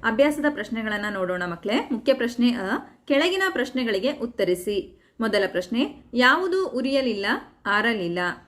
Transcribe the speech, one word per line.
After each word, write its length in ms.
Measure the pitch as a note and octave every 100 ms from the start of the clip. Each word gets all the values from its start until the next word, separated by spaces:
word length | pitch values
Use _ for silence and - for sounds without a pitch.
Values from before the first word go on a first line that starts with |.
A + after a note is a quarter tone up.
ಅಭ್ಯಾಸದ 400 | A3+ A3 C#4+ D4+ D4
ಪ್ರಶ್ನೆಗಳನ್ನ 540 | - G#3+ A3+ A3 G#3 G#3
ನೋಡೋಣ 320 | G3+ F3+ F3+ F3
ಮಕ್ಕಳೇ. 420 | E3+ G3 A3 -
ಮುಖ್ಯ 220 | A#3 -
ಪ್ರಶ್ನೆ 360 | B3+ A#3+ A#3+ A#3+
ಅ, 100 | A#3+ F#3+ A3 - -
ಕೆಳಗಿನ 380 | - C#4 E4 F#4+ F#4+
ಪ್ರಶ್ನೆಗಳಿಗೆ 640 | F#4 C4 C4 A#3+ F#3+ A#3
ಉತ್ತರಿಸಿ. 920 | D4 A#3 - F#3+ F3+ G3 G3+ - - _ _
ಮೊದಲ 240 | A3+ G3+ F#3+
ಪ್ರಶ್ನೆ, 580 | - F3+ A#3 D#4+ - -
ಯಾವುದು 520 | A#3 B3 D4+ F#4 F#4 F#4
ಉರಿಯಲಿಲ್ಲ, 600 | B3 C4 C4+ B3+ G#3 G3+ A#3+ - _ -
ಆರಲಿಲ್ಲ? 520 | G3+ A3 A3 F3 F3 F3+ -